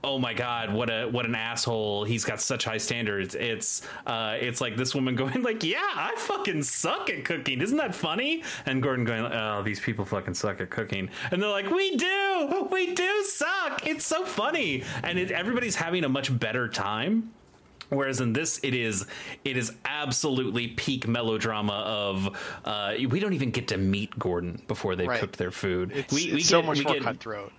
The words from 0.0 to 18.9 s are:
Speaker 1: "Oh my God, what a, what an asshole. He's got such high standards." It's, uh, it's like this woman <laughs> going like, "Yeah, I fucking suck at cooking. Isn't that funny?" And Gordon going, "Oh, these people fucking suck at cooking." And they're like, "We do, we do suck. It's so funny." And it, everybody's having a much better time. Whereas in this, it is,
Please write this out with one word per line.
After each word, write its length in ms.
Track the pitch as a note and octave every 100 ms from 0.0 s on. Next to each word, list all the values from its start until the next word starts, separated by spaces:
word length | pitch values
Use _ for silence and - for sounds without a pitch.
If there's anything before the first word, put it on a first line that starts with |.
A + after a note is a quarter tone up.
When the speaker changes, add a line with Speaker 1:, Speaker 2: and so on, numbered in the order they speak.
Speaker 1:
"Oh 160 | C#3 C3+
my 160 | B2
God, 400 | A2+ B2 A#2 A2+
what 160 | G#2 A#2
a, 160 | A2+ A#2+
what 180 | A#2+
an 120 | A#2 A#2
asshole. 680 | A2+ A#2 - A2+ G#2+ G2+
He's 200 | G#2 A#2
got 160 | - A2
such 240 | - C3
high 120 | A#2+ A2
standards." 560 | - A#2+ G#2+ G2+ F#2 -
It's, 460 | A#2+ A2 - - - - -
uh, 300 | A2+ A2 A#2
it's 200 | B2 A#2
like 160 | B2 A2
this 160 | B2+
woman 220 | C#3+ C3 B2+
<laughs> 60 |
going 200 | C3 B3+
like, 200 | B3 A3
"Yeah, 160 | E3 B3+
I 360 | G4 E4+ D#3 A4+
fucking 460 | - G4 G4+ D#3+
suck 440 | C#3+ - D#3+ G4 E4+
at 140 | E3
cooking. 380 | C3 E3 C3 B2+
Isn't 160 | F#3+ D4
that 160 | C4
funny?" 480 | F3+ E3+ F3 C#4 E4 D#4+ - -
And 160 | C3
Gordon 220 | C3+ B2+
going, 180 | A#2 A2+ A#2+
"Oh, 300 | A#2 G#2+ G#2
these 160 | G#2 G2+
people 240 | - G#2+
fucking 300 | G2 G2+ F#2+
suck 260 | F2+ G#2 F#2+
at 80 | F#2
cooking." 400 | - G#2 G2 F#2+ - -
And 100 | F3+
they're 80 | G#3
like, 220 | G3+ G3
"We 260 | F4 G4 D4
do, 720 | F4+ G4 G4 F#4+ C#4+ F#4 F#4+
we 220 | F#4+ F4
do 300 | F4+ F#4 G#4 G4+
suck. 580 | - D4+ G4 E4 - D#4+
It's 180 | D4+
so 200 | - D#4+ F4+
funny." 560 | - A#3 E4 G#3+ C3 - B2+
And 120 | E3 F3
it, 120 | F#3
everybody's 460 | E3 F#3+ B3 A#3+ -
having 260 | E3 F3+
a 40 | D3+
much 280 | C3+ C3+ B2
better 320 | A#2 B2 A#2
time. 600 | - G2 G#2+ C#3+ A3+ A3+ - - - - - -
Whereas 300 | C#3 C3+ B2+
in 100 | B2
this, 260 | A2+ D#3+ -
it 120 | C#3
is, 300 | B2 A#2